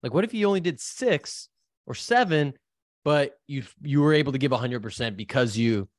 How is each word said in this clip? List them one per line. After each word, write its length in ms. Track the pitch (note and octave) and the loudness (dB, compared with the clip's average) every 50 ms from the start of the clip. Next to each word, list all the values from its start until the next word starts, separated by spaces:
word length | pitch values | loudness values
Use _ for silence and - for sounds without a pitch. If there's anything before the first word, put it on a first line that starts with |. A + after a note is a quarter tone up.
| - | -8
Like, 100 | B2+ A#2+ | -2 -2
what 100 | D#3+ G3+ | -2 -2
if 100 | A3+ B3 | -2 -2
you 120 | A3 G#3 | 0 0
only 140 | G3+ G3+ F#3+ | 2 2 2
did 200 | E3 F3 D#3 A#2+ | 0 -2 -6 -6
six 680 | - - - - B3+ B3 F#3 C#3+ - - - - - _ _ _ _ _ _ _ _ - | -10 -14 -10 -4 0 0 0 0 -2 -8 -14 -14 -16 _ _ _ _ _ _ _ _ -12
or 80 | B2 | -12
seven, 580 | - - - A#3 A#3+ B3 F#3+ D#3+ D3+ D3 C#3+ C3 _ _ _ _ _ _ _ _ _ _ | -10 -2 0 2 2 4 4 2 2 2 0 -2 _ _ _ _ _ _ _ _ _ _
but 300 | D3 D3 D3 C#3+ - - _ _ - | 0 2 2 2 0 -4 _ _ -10
you, 160 | C#3+ C3+ A#2+ - - _ | -8 -8 -8 -10 -16 _
you 200 | - D3 C#3 D3 | -6 0 2 4
were 120 | D3 D3+ D#3 | 6 6 6
able 200 | D3+ D3+ C#3 C3+ | 4 4 2 0
to 40 | C3+ | 0
give 140 | C3 C#3+ | 0 0
a 60 | B2+ A2+ | 0 0
hundred 260 | A#2+ B2 B2 A#2+ G#2 | -2 -2 -6 -6 -8
percent 320 | A2+ - - B2 A2+ G2+ | -10 -8 -6 -6 -6 -6
because 420 | F#2+ A2 - - C#3 B2+ A#2 G#2 A2 | -8 -12 -4 0 0 0 2 0 0
you 300 | A#2 A#2 A2+ G#2 G2 - _ | 2 2 2 0 -2 -6 _